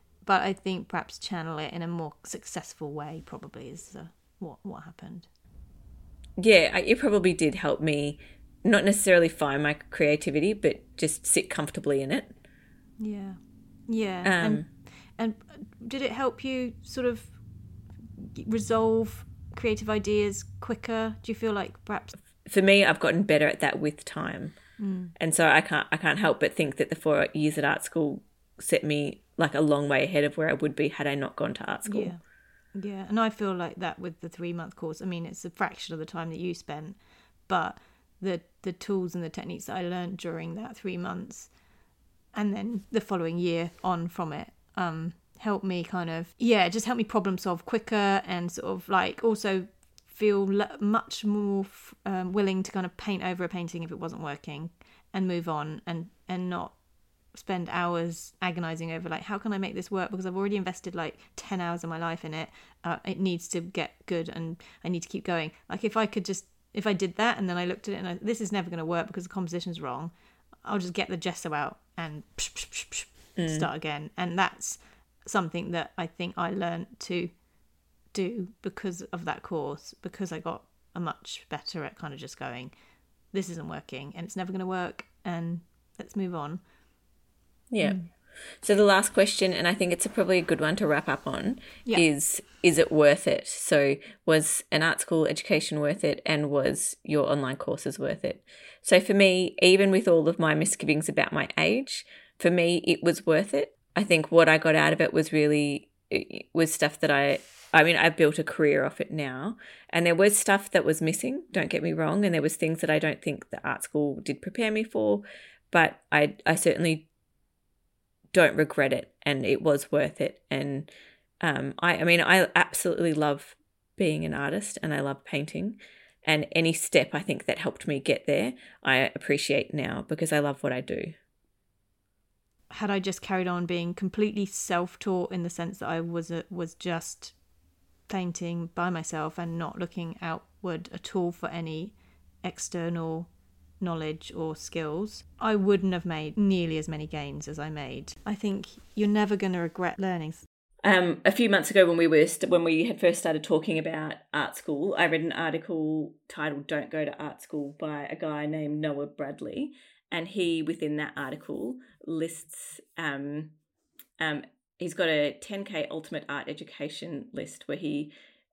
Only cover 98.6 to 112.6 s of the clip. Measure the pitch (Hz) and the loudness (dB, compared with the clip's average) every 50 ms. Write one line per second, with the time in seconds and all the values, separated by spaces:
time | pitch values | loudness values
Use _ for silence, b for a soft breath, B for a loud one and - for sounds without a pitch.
98.6 | B B B B B - 190 185 190 - 196 202 196 190 185 185 185 - - - | B B B B B 6 6 6 6 6 6 8 8 8 8 4 2 0 2 6
99.6 | - 180 185 196 196 196 185 185 - 190 170 165 147 160 170 - 165 156 151 151 | 8 8 8 8 8 6 6 4 6 6 6 6 6 4 2 2 2 2 4 4
100.6 | 165 - - - - 151 151 151 156 - - - - - - 151 139 - - 160 | 2 0 0 -2 0 0 2 2 2 -2 0 0 0 0 0 -2 -4 -2 0 2
101.6 | 160 160 214 254 269 - - - - B B B B B B B - 175 175 180 | 2 4 2 2 0 -4 -8 -10 -10 B B B B B B B 2 4 4 6
102.6 | 170 170 175 170 - - 165 - - 170 160 - - 165 160 160 202 - - 139 | 4 4 2 2 4 2 2 4 4 2 2 2 2 4 4 4 4 2 0 -2
103.6 | 143 - _ _ _ _ - - 208 202 175 160 156 - 165 165 165 160 156 156 | -2 -2 _ _ _ _ -2 -2 2 4 4 4 4 6 8 8 10 10 8 6
104.6 | 156 165 156 156 151 151 160 160 165 - - 160 156 156 160 156 147 147 151 147 | 6 6 6 6 6 4 4 4 2 2 4 2 0 2 2 4 4 4 4 4
105.6 | 147 143 139 - - _ _ _ _ - - - - - - - - _ - 165 | 2 0 -2 -4 -8 _ _ _ _ -4 -4 -4 -4 -4 -12 -14 -12 _ 0 2
106.6 | 165 156 - - 156 147 - - - 147 143 139 139 139 139 135 - - - - | 2 2 2 0 0 0 0 0 2 2 4 4 4 2 2 0 -2 -12 -20 -20
107.6 | - - - 156 151 170 170 - - 170 160 - 165 147 156 - 156 - - - | -6 4 6 8 8 8 6 6 4 4 6 6 4 4 4 2 -4 -4 0 2
108.6 | 156 147 143 143 135 151 - - - - 151 156 143 131 127 127 143 208 226 B | 4 4 6 4 2 0 -2 -6 -8 -6 -4 -6 -4 -6 -6 -6 -6 -8 -8 B
109.6 | B B B B B B - 165 170 170 170 165 196 208 208 - - - 196 196 | B B B B B B 0 2 4 4 6 8 8 6 6 4 4 4 4 4
110.6 | - - - 180 - - 156 160 160 160 185 - - 247 262 285 330 - - 190 | 4 4 2 4 4 4 2 2 2 0 0 0 -2 -4 -4 -4 -8 -4 -2 -2
111.6 | 165 170 - - 156 165 156 160 160 156 160 202 208 190 170 156 143 156 - - | -2 0 0 0 0 0 0 0 0 2 2 4 2 4 4 4 2 2 0 0